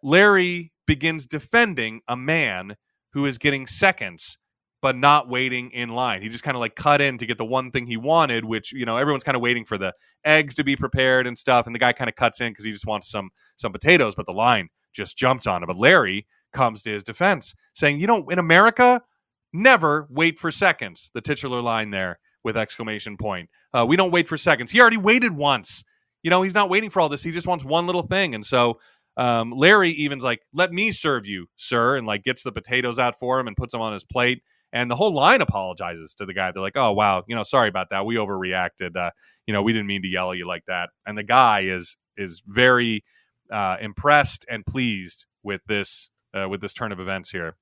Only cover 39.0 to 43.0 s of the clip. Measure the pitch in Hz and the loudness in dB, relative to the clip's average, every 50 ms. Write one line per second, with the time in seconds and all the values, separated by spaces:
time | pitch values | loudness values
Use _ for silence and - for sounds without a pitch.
39 | 87 87 - _ _ _ _ _ _ - 107 101 101 110 113 113 104 101 101 98 | -6 -6 -6 _ _ _ _ _ _ -4 -2 0 0 0 0 0 -2 -4 -6 -6
40 | 92 95 90 90 92 92 92 92 87 87 90 85 _ - 92 87 87 - _ _ | -4 -4 -4 -4 -4 -4 -6 -8 -8 -8 -10 -10 _ -8 -8 -8 -8 -8 _ _
41 | _ 101 107 107 107 101 120 131 131 120 107 101 95 95 92 90 87 - - _ | _ -12 -12 -10 -4 2 4 6 6 6 4 2 0 -2 -4 -6 -6 -10 -16 _
42 | _ _ _ - 101 92 82 82 _ 98 98 110 127 127 127 123 120 117 110 107 | _ _ _ -12 -12 -12 -12 -16 _ -6 0 4 4 6 4 4 2 -2 -4 -6